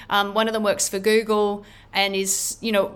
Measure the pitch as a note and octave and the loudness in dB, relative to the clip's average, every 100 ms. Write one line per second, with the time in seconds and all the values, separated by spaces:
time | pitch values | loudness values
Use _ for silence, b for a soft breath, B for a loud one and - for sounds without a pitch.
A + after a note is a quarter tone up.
0 | - G3+ G3+ G#3 A3 A3 G3+ F#3+ - G3 | -2 0 2 0 0 0 0 0 -2 -2
1 | G#3 A3 G#3+ G#3+ G#3 G#3 b b b G3 | 2 2 2 2 0 -2 b b b 0
2 | G3 F#3+ F#3+ - - - A3+ G3+ - | 0 0 -2 -2 -6 -6 0 0 0